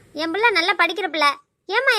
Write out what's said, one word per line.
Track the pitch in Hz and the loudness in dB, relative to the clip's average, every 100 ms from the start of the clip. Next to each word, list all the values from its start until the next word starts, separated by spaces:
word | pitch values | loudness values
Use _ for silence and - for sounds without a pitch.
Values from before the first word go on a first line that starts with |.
| _ 302 | _ -8
என் | 330 | -6
பிள்ளை | 370 466 359 | 0 0 2
நல்லா | 349 359 | 0 2
படிக்கிற | 339 370 370 | 0 -2 -6
பிள்ளை, | 311 285 - _ _ - | 0 0 -2 _ _ -4
ஏம்மா | 427 539 | -2 0